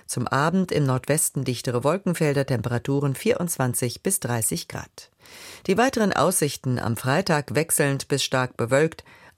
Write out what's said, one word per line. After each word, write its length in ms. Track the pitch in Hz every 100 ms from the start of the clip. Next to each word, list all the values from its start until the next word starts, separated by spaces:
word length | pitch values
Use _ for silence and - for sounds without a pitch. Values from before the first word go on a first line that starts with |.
| -
Zum 200 | - -
Abend 440 | 135 156 190 180
im 140 | 151 135
Nordwesten 580 | 127 - 151 - 143
dichtere 400 | 127 120 - 120
Wolkenfelder, 640 | 143 190 180 170 156 139 135
Temperaturen 640 | 120 113 117 - 139 143
vierundzwanzig 880 | 131 214 - 180 - 127 117 123 -
bis 180 | 190 -
dreißig 480 | 120 117 - - -
Grad. 440 | - - - - _ - - - - -
Die 100 | 190
weiteren 340 | 262 240 208
Aussichten: 680 | - 160 185 147 - 131 123
am 180 | 113 113
Freitag 560 | 131 151 196 147 -
wechselnd 540 | 113 160 - 143 135 -
bis 160 | 139
stark 340 | - 131 123 -
bewölkt, 460 | 117 135 165 - - - -